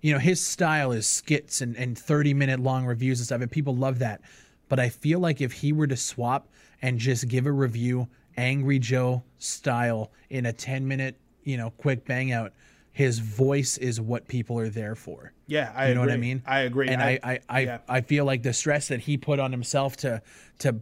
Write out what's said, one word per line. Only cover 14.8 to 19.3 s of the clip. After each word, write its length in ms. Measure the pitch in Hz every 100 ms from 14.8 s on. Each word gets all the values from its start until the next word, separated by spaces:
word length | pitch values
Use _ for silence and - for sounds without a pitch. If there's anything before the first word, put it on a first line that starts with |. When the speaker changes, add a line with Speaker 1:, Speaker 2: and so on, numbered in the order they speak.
| 107
Speaker 1:
for. 380 | 113 - 69 - _ -
Speaker 2:
Yeah, 240 | 147 120
I 140 | 131 135
Speaker 1:
You 80 | 123
know 60 |
Speaker 2:
agree. 100 | 123
Speaker 1:
what 20 |
I 80 | 120
mean? 220 | 120 131 131
Speaker 2:
I 140 | 135
agree. 300 | 127 131 131
Speaker 1:
And 120 | 127
Speaker 2:
I, 160 | 120 127
Speaker 1:
I, 80 | 127
I, 80 | 127 -
I, 100 | 131
Speaker 2:
yeah. 160 | 127 117 -
Speaker 1:
I 140 | 131
feel 240 | 120 147 139
like 180 | 131
the 100 | 120
stress 360 | 113 151 147 -
that 100 | 123
he 180 | 147 139
put 220 | -